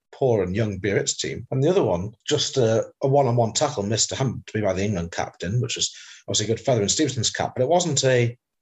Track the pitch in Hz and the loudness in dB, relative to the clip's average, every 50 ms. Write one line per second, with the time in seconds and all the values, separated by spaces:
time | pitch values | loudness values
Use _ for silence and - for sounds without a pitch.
0 | _ _ - - 139 127 117 104 92 90 92 107 117 107 98 92 101 101 98 143 | _ _ -6 0 2 2 2 2 2 0 0 -2 -2 -2 -4 -4 -2 0 0 0
1 | 156 - - - - - 69 87 117 - 131 131 135 160 185 190 147 107 90 85 | 0 -2 -4 -4 -4 -6 -6 -8 -8 -4 -2 0 2 2 4 2 2 2 0 -2
2 | 92 107 - _ - - 147 - - - - 135 120 110 113 110 - - - - | -2 -6 -10 _ -6 -2 -2 -2 -2 0 0 2 2 4 4 2 0 -2 -6 -4
3 | - 139 135 143 139 120 120 123 113 107 - - 156 139 - 101 101 101 110 107 | 0 2 4 4 4 4 4 2 2 2 2 0 -2 -2 -2 -2 -2 -2 0 0
4 | - - 92 - 135 127 92 95 - - - 110 104 98 92 90 98 107 104 87 | 0 -2 -2 -2 -2 -2 -4 -6 -8 -6 -4 -2 0 0 0 0 0 0 -2 -2
5 | 85 85 - - - - - - 87 85 107 123 113 - - - - - - - | -4 -6 -6 -6 -6 -6 -8 -8 -6 -2 -2 -2 -2 -2 -4 -4 -4 -4 -6 -10
6 | - - - - - - 101 101 101 101 113 - - 139 127 110 101 101 - - | -20 -20 -20 -14 -8 -4 -2 -2 0 0 -2 -2 0 0 2 2 2 0 0 0
7 | 156 135 139 120 104 - - - 92 - - - 127 139 170 180 175 170 139 - | 0 0 0 -2 -2 -2 -2 -2 -4 -4 -2 -2 0 2 2 2 2 2 0 2
8 | - 131 127 123 120 117 120 - _ _ _ _ | 2 4 4 4 2 2 -2 -6 _ _ _ _